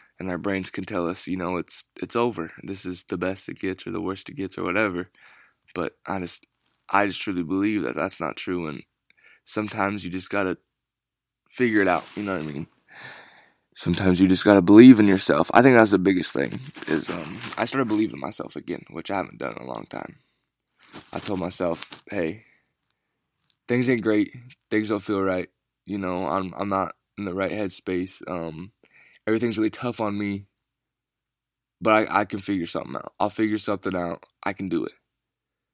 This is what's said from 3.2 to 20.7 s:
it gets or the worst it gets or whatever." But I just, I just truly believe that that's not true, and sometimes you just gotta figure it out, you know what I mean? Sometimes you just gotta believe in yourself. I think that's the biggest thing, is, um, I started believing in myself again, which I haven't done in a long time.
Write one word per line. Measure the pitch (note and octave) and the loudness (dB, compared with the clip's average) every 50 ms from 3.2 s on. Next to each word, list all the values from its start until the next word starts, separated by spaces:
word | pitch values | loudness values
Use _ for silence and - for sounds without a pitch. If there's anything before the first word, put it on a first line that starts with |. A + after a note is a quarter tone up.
| F2+ F#2 F#2+ F#2+ - - | -4 -6 -6 -6 -10 -12
it | F#2 - | -12 -8
gets | - F#2+ F#2+ - - | -6 -6 -6 -6 -10
or | G2 | -10
the | F#2+ F#2 | -8 -6
worst | F2+ F#2 F#2+ - - - | -6 -6 -8 -8 -10 -14
it | - | -10
gets | G2 G2 F#2 - F#2 | -10 -10 -8 -8 -6
or | F2+ | -6
whatever." | F2+ F2 G#2 A2 G2+ F2+ F2 F#2 - _ _ - - - _ _ _ _ _ _ _ - | -4 -2 0 0 0 -2 -4 -6 -8 _ _ -20 -20 -20 _ _ _ _ _ _ _ -8
But | F2 D#2+ - _ _ - | -6 -6 -6 _ _ -8
I | - F#2 F#2+ | -6 -6 -6
just, | F2+ E2 - - _ _ _ _ _ _ _ _ _ - | -6 -8 -10 -12 _ _ _ _ _ _ _ _ _ 0
I | - G2 G#2 | 2 2 2
just | G2+ F2+ - | 2 -2 -4
truly | - G#2+ F#2+ F2+ E2+ | -6 -4 -4 -4 -2
believe | D2 F#2 F#2+ G2+ G#2+ G#2+ G2+ | -2 -2 0 0 0 0 -2
that | D2+ A#1 B1 | -2 -4 -2
that's | D2+ D#2+ G2 - - | -2 -4 -4 -4 -6
not | E2+ C#2 - | -6 -8 -8
true, | - - F#2+ F#2 F2 E2 D#2 | -8 -6 -6 -6 -4 -4 -6
and | C#2+ - - _ _ _ _ _ _ _ _ - - _ - | -10 -12 -16 _ _ _ _ _ _ _ _ -20 -20 _ -14
sometimes | - - A2 G#2+ G#2 G#2+ A2 G2 G2 G#2 G#2 F2+ | -8 -6 -6 -6 -6 -4 -2 -2 -2 -2 -4 -8
you | F2+ | -8
just | F2 F#2+ F2+ - | -8 -10 -8 -4
gotta | - G2+ G2 F#2 E2 - _ _ _ _ _ _ _ _ _ _ _ _ _ _ _ _ _ _ | -2 -2 -2 -2 -4 -6 _ _ _ _ _ _ _ _ _ _ _ _ _ _ _ _ _ _
figure | - - B2 A#2+ A2 G#2 | -4 -2 0 2 2 2
it | G2 F#2 | 4 4
out, | E2+ D#2 - - - | 2 0 -2 -6 -10
you | F#2+ G#2 | -8 -6
know | G2+ F#2 | -6 -4
what | E2 D#2 D2+ | -6 -6 -8
I | |
mean? | C#2+ C#2+ - - _ _ _ _ - - - - - - - - - - _ _ _ _ _ _ - | -8 -10 -10 -12 _ _ _ _ -20 -20 -18 -18 -18 -20 -20 -20 -20 -20 _ _ _ _ _ _ -12
Sometimes | - - F2+ F2 - G2 F#2 F2+ F2 | -6 -2 -2 0 2 2 2 6 6
you | F#2+ F#2 | 6 6
just | F#2 F2+ - | 6 6 8
gotta | G#2+ G#2 G2 | 8 8 8
believe | F2 F2 G#2 A2 B2 C3 B2+ G#2 | 10 10 12 12 12 12 12 12
in | G#2 G2+ | 8 4
yourself. | F#2+ G2 - - D2 D2 E2+ - - | 4 2 4 2 2 2 2 4 6
I | A2+ | 8
think | B2 C3+ B2+ | 8 8 8
that's | A#2 A2 G2+ | 8 8 8
the | G2+ F#2 | 6 4
biggest | F2+ G2 G2 F2+ D#2+ - | 4 4 2 2 0 -2
thing, | - - C#2 A#1 - B2 C3 - - - - - | -2 -2 -2 -4 -4 -10 -14 -14 -16 -12 -4 -2
is, | D#2 D#2 - - | -2 -2 -2 -4
um, | F2 E2+ D#2 D2+ G2 G#2+ - - - - | -8 -10 -10 -12 -12 -12 -10 -8 -4 -4
I | A2 | -4
started | A#2+ - C3+ C3 G#2+ | -2 -2 -2 0 0
believing | A2 G#2+ A2 - - | 0 0 0 -2 -4
in | C#2+ | -8
myself | C2 - - - - - - | -10 -8 -8 -8 -8 -8 -10
again, | - - - E2+ - - - | -12 -8 -8 -10 -10 -10 -14
which | - E2 - - | -14 -10 -8 -4
I | G2 | -4
haven't | F#2+ E2 - - - | -4 -4 -6 -8 -8
done | C#2 B1+ G#1 | -8 -8 -8
in | - | -10
a | B1 B1+ | -10 -10
long | B1 A1 G1+ | -10 -10 -10
time. | - - - G1+ - - _ _ _ _ _ _ _ _ _ _ _ | -10 -12 -12 -12 -12 -14 _ _ _ _ _ _ _ _ _ _ _